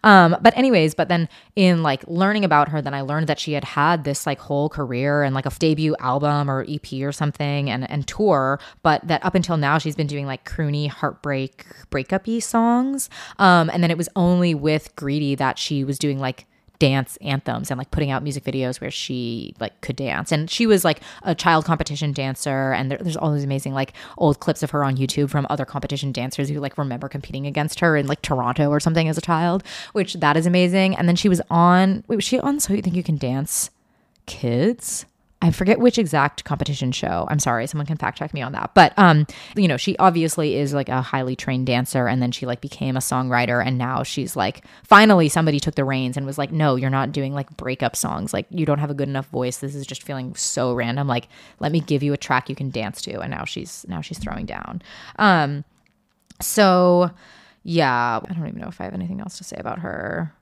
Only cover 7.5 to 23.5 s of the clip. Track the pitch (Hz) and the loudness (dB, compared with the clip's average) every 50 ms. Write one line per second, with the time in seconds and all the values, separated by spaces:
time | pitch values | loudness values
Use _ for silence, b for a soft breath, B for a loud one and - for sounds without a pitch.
7.5 | 143 143 143 139 - 127 131 - - 147 139 - - - 214 202 170 139 131 131 | -2 -2 -2 -2 -4 -4 -6 -6 -6 -6 -6 -6 -4 0 2 4 4 4 2 0
8.5 | 139 139 B B B B - 160 151 - - 165 165 - - 180 - 185 170 - | 0 -2 B B B B 2 2 2 2 0 -2 -2 0 0 0 0 0 0 2
9.5 | 170 156 143 139 151 160 - 156 143 - 151 143 147 143 139 139 131 - _ - | 0 0 2 2 2 2 0 -2 -4 -2 -4 -4 -4 -6 -6 -6 -8 -10 _ -10
10.5 | - - 160 147 147 147 147 143 131 - - 147 - _ - 147 139 135 135 131 | -6 -4 -2 -2 -2 -2 -4 -4 -4 -4 -6 -6 -6 _ -6 -4 -4 -4 -4 -6
11.5 | _ - - - - - - _ - 139 131 - 190 190 - 220 226 233 220 - | _ -18 -20 -20 -20 -20 -14 _ -6 -6 -4 -2 -4 -4 -2 -2 -4 -4 -4 0
12.5 | - 226 226 233 240 247 254 269 277 269 - - B B B B B B 196 185 | 0 2 4 4 4 2 2 0 -2 -4 -6 -10 B B B B B B 6 6
13.5 | 180 170 160 160 - 175 175 165 170 165 170 - _ 190 175 175 180 175 175 175 | 8 6 4 2 2 2 2 2 2 0 -4 -4 _ 2 2 4 4 4 4 2
14.5 | 160 143 139 156 151 151 - - _ - 147 139 143 151 147 139 139 131 139 131 | 2 2 0 0 0 0 -2 -8 _ -8 -4 -2 -2 0 0 -2 0 0 0 -2
15.5 | - - - - 151 143 135 139 139 - - 147 139 135 135 131 131 - - _ | -2 -4 -6 -4 -2 -2 -2 -2 -2 -2 -2 -2 -2 -2 -4 -6 -6 -8 -14 _
16.5 | _ _ _ - _ _ 156 135 135 135 131 - - - - 143 135 139 _ - | _ _ _ -20 _ _ 2 4 4 2 0 -2 -8 -12 -6 -4 -4 -4 _ -4
17.5 | 123 117 131 - 139 127 131 _ - - 151 139 135 127 131 147 135 139 - 139 | -6 -4 -4 -6 -6 -8 -6 _ -2 -2 -2 0 -2 -4 -4 -4 -6 -6 -6 -6
18.5 | 127 131 131 127 127 - - - - - - - 135 123 120 117 117 113 62 - | -4 -2 -2 -4 -4 -6 -10 -10 -8 -8 -8 -6 -6 -6 -6 -6 -6 -8 -8 -12
19.5 | - - 117 104 _ _ - - 131 - 135 123 71 78 - - 160 151 156 160 | -10 -10 -10 -10 _ _ -10 -8 -6 -6 -4 -4 -4 -4 -2 -2 -2 -2 -2 -4
20.5 | - - 233 220 208 185 165 170 151 - B B B B - 175 160 - - 180 | -2 0 4 4 4 4 4 2 0 0 B B B B -4 -4 -4 0 2 2
21.5 | 165 160 156 - 165 151 160 - 147 143 156 147 139 143 135 135 131 - - 143 | 2 4 2 0 -2 -2 -2 -6 -4 -4 -4 -4 -2 -4 -4 -6 -6 -6 -4 -4
22.5 | 135 135 135 135 131 95 135 131 139 - 202 175 156 - - 156 147 143 143 139 | -2 0 0 0 0 -2 -2 -2 -4 -4 -4 -6 -4 -2 -2 0 0 0 0 -2